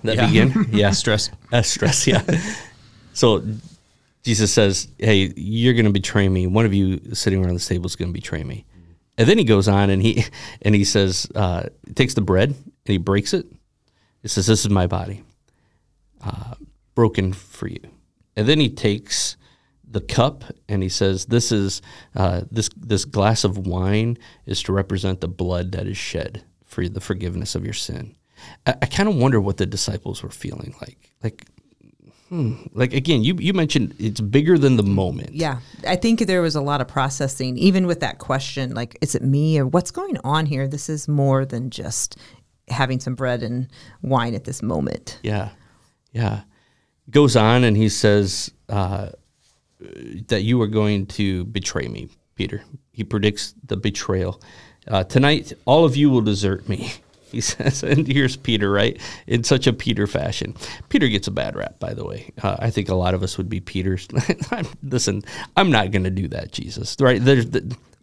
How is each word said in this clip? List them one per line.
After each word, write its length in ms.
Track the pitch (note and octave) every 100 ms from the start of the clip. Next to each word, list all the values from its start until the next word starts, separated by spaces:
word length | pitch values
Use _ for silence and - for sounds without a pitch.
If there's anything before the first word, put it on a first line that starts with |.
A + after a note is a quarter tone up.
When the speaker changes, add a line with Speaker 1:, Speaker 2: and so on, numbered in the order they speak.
Speaker 1:
that 140 | A2+ A2
Speaker 2:
Yeah. 100 | A#2
Speaker 1:
begin. 400 | A2 C3 E3+ G3
Speaker 2:
<laughs> 40 |
Speaker 1:
Yeah. 180 | G#2 G#2
Speaker 2:
Stress. 400 | G2 - G#2 - - -
Speaker 1:
Uh, 100 | A#2+
stress, 440 | A2 - - C3+ -
yeah. 160 | -
<laughs> 480 | - D#3+ G3 A3 - - - - - -
So 220 | A#2+ G2+ G#2+ G#2+ - - _ _ _ _
Jesus 280 | - G#2+ G#2
says, 360 | - G#2 F#2+ - -
"Hey, 340 | A2 G2+ F#2+ -
you're 380 | F#2 A2+ A#2+
gonna 160 | A#2+ G#2+
betray 380 | G2 F#2+ G#2 G2
me. 180 | F#2 F2+
One 180 | G2+ A2+
of 60 |
you 260 | G2 F#2+ F#2 -
sitting 300 | - - F#2+
around 100 | F2+
this 140 | F2 -
table 180 | F2+ F2
is 100 | -
gonna 160 | F2+
betray 300 | F2 - D#2
me." 200 | C#2+ B1+ - - - _ _ -
And 100 | A2+
then 80 | A3
he 60 |
goes 240 | C3+ G#2 G2
on 220 | G2 G2+
and 100 | F#2+
he, 220 | G#2+ - - - - -
and 120 | G#2
he 100 | G#2
says, 420 | G2 G#2 F#2+ F2+ -
uh, 300 | - F#2 F2 F2 - -
takes 200 | - B2
the 80 | B2
bread 260 | G2+ F#2 B2
and 420 | C3+ - - - G2
he 0 |
breaks 360 | F#2+ G2+ -
it. 120 | F#3+ - - _ _ _ _ _ _
He 60 | G#2+
says, 180 | - F#2+
"This 140 | G#2+
is 60 | G#2+
my 160 | G2 F2+
body, 360 | F#2+ F#2 G2+ - _ _ _ _ _ _ _ _ _
uh, 300 | G#2 G2 A#2 B2 - _ _
broken 380 | - A2+ - F#2+
for 360 | F#2 - - G2
you." 120 | - - - _ _ _ -
And 100 | G#2+
then 120 | D#3
he 80 | C3+
takes 640 | - A2 G#2+ - - - - _ _ _ _ -
the 140 | A2
cup 440 | - - B2+ C3+ - - -
and 140 | G#2
he 60 | F#2+
says, 380 | - G2 F#2+ -
"This 260 | A#2 A#2+
is, 300 | A2 G2 - - - -
uh, 280 | - F#2 F2+ -
this, 200 | A2+ G#2 -
this 280 | A#2 G2+
glass 400 | - G#2 G2+ A2+
of 140 | G2 G2 F#2+
wine 500 | F2 F#2 G#2 A2+ A#2+ - - -
is 160 | -
to 80 | -
represent 480 | F#2+ F#2 G2 F#2+ F#2
the 80 | E2+
blood 440 | F2+ F2+ F2+ F2+
that 140 | F#2 G2
is 100 | F#2
shed 440 | - E2+ - A2 - _
for 240 | _ - F2+
the 120 | G#2
forgiveness 540 | - F#2+ F2+ F2+ -
of 100 | -
your 100 | G2
sin." 400 | G#2+ - D2+ G#2+ - _ _ - - -
I, 80 | B2+
I 40 | C3
kinda 240 | - G#3
wonder 280 | E3+ B2+ A#2
what 160 | G2 F#2
the 80 | G2
disciples 560 | G2+ - G#2 - F#2+
were 80 | -
feeling 440 | - - - - C3
like. 300 | B2+ B2+ _ _
Like, 240 | A2+ - - _ _ _ _ _ _ _ _
hmm, 240 | F3 B2 B2 -
like, 200 | - B2+
again, 300 | A2 C#3 C#3+
you, 100 | A2+ F3+
you 120 | E3
mentioned 400 | F#3+ D#3+ D3+ - -
it's 220 | A2 A2
bigger 360 | G#2 C3+ D#3 F3
than 200 | C#3 B2
the 80 |
moment. 500 | G2+ - F#3 - -
Speaker 3:
Yeah. 240 | D3+ D#3+ C3 - - -
I 100 | C#3+
think 240 | A3+ A3+ G#3
there 140 | F#3
was 140 | E3
a 60 | D3+
lot 180 | C#3 C#3+
of 60 | B2+
processing, 720 | - C3+ C3+ C3+ - B2+ B2+
even 280 | F#3 F#3+ F#3
with 100 | E3+
that 180 | B2 -
question, 540 | - C3+ - - B2+
like, 220 | B2 A#2+ -
"Is 140 | D3+ -
it 60 |
me 360 | C3 C#3 D#3 D#3
or 80 | C3
what's 240 | F3 F3
going 260 | - G4 D4
on 240 | C3 D3+ D#3
here? 220 | C#3 C3+
This 200 | C#3+ -
is 200 | D3+ D3
more 360 | D3 C#3 C3+
than 260 | C3+ A#2 B2+
just 460 | - - - - - - - _ _ -
having 320 | A#2+ C3 C3
some 160 | C3 B2
bread 260 | C3 B2
and 240 | A#2 B2 C3 - - -
wine 320 | - C3 A#2 A2
at 80 |
this 180 | - -
moment." 560 | G#2+ D#2 C#2 G1+ - -
Speaker 1:
Yeah. 240 | A2 G#2 G2+ - _ _ _ _ _
Yeah. 300 | A#2 A2 G#2 - _ _ _ _ _ -
Goes 240 | C3+ C#3+
on 300 | A#2 A2 B2
and 120 | B2 G#2+
he 120 | A2
says, 640 | - G#2+ G#2 G2 - - - -
uh, 400 | G2+ F#2+ G2 G2 - _ _ _ _ _ _ - - A#1+ E2+ A2+
that 140 | G#2+
you 180 | G#2 B2
are 40 | G#2+
going 380 | A2 G#2+ G2+ G2
to 380 | - G2+ F#2 F2+
betray 420 | G#2+ - - B1
me, 200 | G#1+ - - _
Peter. 280 | - G2 G2+ - D3 _
He 100 | -
predicts 500 | G#2+ G#2+ G#2 G#2 - - -
the 100 | G2+
betrayal. 640 | A2 G2+ - F#2+ F2+ F#2 - - - _ -
Uh, 180 | G2
"Tonight, 480 | F#2+ C3 C#3 D3+ - -
all 200 | - D3
of 120 | D#3+ C3
you 140 | D3
will 100 | B2+
desert 480 | G#2+ G2+ G2+ F#2+ -
me," 240 | F#2+ - - _
<laughs> 220 | _ _
he 80 | A#2+
says. 420 | - - - C3+
And 240 | - C#3+ D3+
here's 300 | C3 C3 -
Peter, 340 | - A2 G2+
right? 300 | G2+ A2+ - - - -
In 160 | A#2
such 240 | A2+ C3 C3
a 60 |
Peter 340 | A#2 - G#2 G2+
fashion. 480 | - C#3 - - - - - -
Peter 180 | C#4 C#3
gets 200 | G#2 -
a 20 |
bad 260 | G2 G1+ -
rap, 220 | - -
by 140 | -
the 100 | -
way. 260 | - - - -
Uh, 140 | G2+ G2
I 120 | A2+
think 180 | G#2 F#2+
a 40 |
lot 200 | F#2 F2+
of 80 | F#2
us 160 | F#2 -
would 100 | F#2+
be 120 | F#2
Peters. 460 | - F#2 F#2 F#2 - - -
<laughs> 200 | - -
I'm, 160 | A#3+ D#3+ -
listen, 400 | C#3 B2+ - G2+ - - - -
I'm 140 | F#3+
not 220 | A#2 F#2+
gonna 180 | G2 F#2
do 180 | F#2+ G2
that, 240 | - -
Jesus, 440 | - - G#2+ G2+ -
right? 200 | C3 A#2
There's 240 | B2 C3+ A#2
the, 240 | A#2 - B2+ _ _